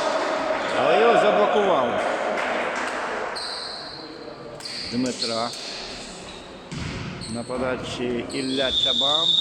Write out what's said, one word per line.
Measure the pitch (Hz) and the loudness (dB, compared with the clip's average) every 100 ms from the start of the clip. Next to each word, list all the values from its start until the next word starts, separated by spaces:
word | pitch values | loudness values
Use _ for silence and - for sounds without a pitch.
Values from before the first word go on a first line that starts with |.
| - - - - - - - 175 165 | 2 2 0 0 0 -2 0 2 4
Але | 180 | 6
його | 233 | 8
заблокували. | 202 208 190 208 214 196 156 123 104 - - - 107 - - - - - - - - - - - - - - - - - - - - - - - - - | 8 6 6 4 4 4 4 4 2 0 0 -2 -2 -2 -2 -2 -2 -4 -4 -4 -4 -4 -6 -6 -6 -8 -10 -12 -12 -14 -14 -14 -14 -14 -12 -10 -8 -4
Дмитра. | 117 127 117 117 113 117 - - - - - - - - - - - - - - - - - - | 0 0 0 -2 0 -2 -4 -8 -8 -8 -10 -10 -12 -12 -14 -14 -14 -12 -8 -6 -6 -6 -8 -6
На | 113 | -6
подачі | 117 127 127 123 - - 123 120 - | -4 -2 0 -2 -4 -2 -2 -2 -2
Ілля | 139 131 135 131 | -4 0 0 2
Чабан | 123 - - 139 151 - - | 2 2 4 4 4 4 6